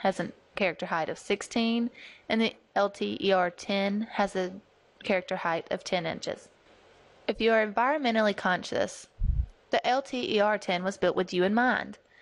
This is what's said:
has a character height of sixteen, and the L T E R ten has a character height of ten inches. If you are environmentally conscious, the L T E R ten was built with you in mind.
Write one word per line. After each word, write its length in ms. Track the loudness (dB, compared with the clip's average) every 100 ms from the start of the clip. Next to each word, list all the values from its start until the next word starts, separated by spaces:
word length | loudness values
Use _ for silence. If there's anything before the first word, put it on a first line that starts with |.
has 180 | -2 0
a 140 | -6 -10 _ -2
character 300 | -2 -2 -4
height 220 | -2 -2
of 120 | -6
sixteen, 680 | -4 -4 -2 -2 0 0 -2 -6 -18 -18 -4
and 120 | 0
the 140 | 0 -2 _
L 160 | 0 0
T 260 | 0 -6 -2
E 100 | 2
R 160 | 2 2
ten 600 | -2 -4 -2 0 -2 -4
has 240 | -2 -2
a 180 | -2 -4 -6 -18 _ _ _
character 320 | -2 -2 0 -4
height 320 | -2 -4 -2
of 140 | -6
ten 200 | -2 -2
inches. 440 | -2 -6 -8 -10 -12 _ _ -20 -20 -20 -20 -10 -6
If 120 | 0
you 120 | 4
are 140 | 4 2
environmentally 680 | 2 2 2 2 4 2 2
conscious, 680 | 0 0 0 -2 -2 -4 -18 -2 2 2 -2 -8 _
the 160 | 0 2
L 160 | 0
T 340 | 0 -4 0 2
E 40 |
R 180 | 2 2
ten 240 | 0 -2
was 160 | -2 0
built 180 | 2 2
with 160 | 0
you 120 | 2
in 100 | 2
mind. 420 | 4 2 0 -4 -12 _ _